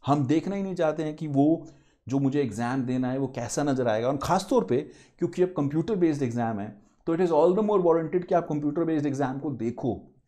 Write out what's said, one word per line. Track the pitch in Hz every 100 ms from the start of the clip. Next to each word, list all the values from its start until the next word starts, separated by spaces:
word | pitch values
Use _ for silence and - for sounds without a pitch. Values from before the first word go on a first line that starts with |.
| -
हम | 147 131
देखना | 156 160 196
ही |
नहीं | 196 180
चाहते | 160 156
हैं | 156 156
कि | 160
वो | 139 143 160 - - _ _ -
जो | 135
मुझे | 139 143
एग्जाम | 131 101 117 135
देना | 123 127 127
है | 131
वो | 135
कैसा | 127 117 -
नजर | 147 135 120
आएगा। | 107 120
और | 143
खासतौर | 139 180 190 262
पे | - 127 160 - - _
क्योंकि | 175 175
अब | 180 180
कंप्यूटर | 143 147 170 208
बेस्ड | 175 143
एग्जाम | 135 117 117 110
है, | 104 - _ _ -
तो | 165
it |
is | 185
all | 156 165 185
the | 208
more | 208 170
warranted | 165 160 180 170
कि | 175
आप | 165
कंप्यूटर | 151 147 143
बेस्ड | 160 160 147
एग्जाम | 131 135 135
को | 151
देखो | 123 113 120 135 95 - _